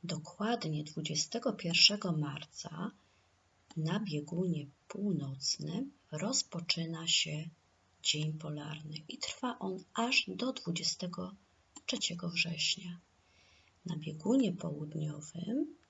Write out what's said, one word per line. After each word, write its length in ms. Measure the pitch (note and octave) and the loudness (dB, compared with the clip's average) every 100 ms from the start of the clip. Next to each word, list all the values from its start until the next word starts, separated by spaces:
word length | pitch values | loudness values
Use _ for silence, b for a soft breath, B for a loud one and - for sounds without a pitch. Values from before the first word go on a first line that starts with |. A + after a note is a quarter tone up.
Dokładnie 800 | E3+ E3 - - G#3 A#3+ D#3 D3+ | -2 -4 -6 -2 0 2 0 -2
dwudziestego 680 | D3+ - D#3+ D3+ - A#3+ B3 | -2 -4 -2 -2 -2 0 -2
pierwszego 580 | - F3 E3+ - G3+ F#3 | 0 2 8 8 8 2
marca 800 | D#3 C#3+ C#3 - - D#3+ D#3+ G3+ - b b b b _ _ _ - | 2 2 -2 -10 -12 -10 -6 -6 -6 b b b b _ _ _ -2
na 220 | D#3 G3 | 0 0
biegunie 680 | A3 D3 D3 E3+ F#3 D3+ C#3 - _ | 0 -2 -2 0 2 0 -4 -14 _
północnym 1040 | G3 G3+ D#3+ C#3 C3+ - - D3+ F3+ C#4 - _ | -2 2 2 0 -4 -2 -2 -2 -2 -4 -8 _
rozpoczyna 960 | D3+ G3 C4+ - E3+ E3+ - E3 E3 E3 | -4 0 0 0 -4 -2 0 0 -2 2
się 420 | - D#3+ D3+ E3 - _ _ _ _ | 4 4 0 -4 -10 _ _ _ _
dzień 300 | - D3+ D3+ | 0 2 2
polarny 640 | D#3 D3+ D3 D3 D#3 - - - | -2 -4 -6 -6 -8 -8 -10 -10
i 80 | - | -8
trwa 420 | - - B3+ A#3 | -8 -2 -4 -2
on 240 | F#3+ F#3 - | -2 -4 -4
aż 320 | - A#3 C4 - | 0 4 4 2
do 260 | F3+ B3+ | -2 0
dwudziestego 840 | C4 - E3+ E3+ - F3+ F3 F#3 F#3+ _ _ _ - - | 0 -2 0 0 -2 -4 -4 -8 -10 _ _ _ -16 -4
trzeciego 440 | - - F3 F3 | -2 0 -2 -4
września. 680 | - E3+ D#3 - - F3+ F3 _ _ b b b b b b F3+ | 0 0 2 0 0 -4 -10 _ _ b b b b b b -6
Na 120 | D#3 | -4
biegunie 540 | D#3 D#3 G3 C4+ A3+ | -4 -4 4 6 6
południowym, 1200 | E3+ E3 D3 D3+ D#3 D3+ D3 - E3+ F3 B3+ E4+ - _ | 2 -4 -4 -4 -2 -4 -4 -10 -8 -2 0 -2 -4 _